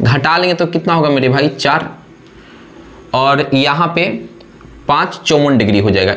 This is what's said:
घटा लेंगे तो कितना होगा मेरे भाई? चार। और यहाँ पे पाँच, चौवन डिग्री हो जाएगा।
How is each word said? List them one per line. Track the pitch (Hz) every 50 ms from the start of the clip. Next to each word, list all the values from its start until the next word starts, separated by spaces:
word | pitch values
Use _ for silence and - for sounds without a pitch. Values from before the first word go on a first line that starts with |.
घटा | - 117 120 143 127 156 165 170
लेंगे | 180 185 175
तो | 170 175 165
कितना | 170 170 160 175 170
होगा | 165 156 151
मेरे | 143 135 131 131
भाई? | 127 139 139 151
चार। | 147 - - 147 143 160 - - - - - - - - - - - - - - - - - - - - - - - - - - -
और | 127 131 139 139 135 147 - 135
यहाँ | 135 135 143 143 156 170 165
पे | 165 170 170 202 220 - - - - - - - - - - - - - - -
पाँच, | 143 151 175 180 - -
चौवन | - - 160 147 147 143 139 120
डिग्री | 110 104 104 104
हो | 98 107
जाएगा। | 92 95 92 95 104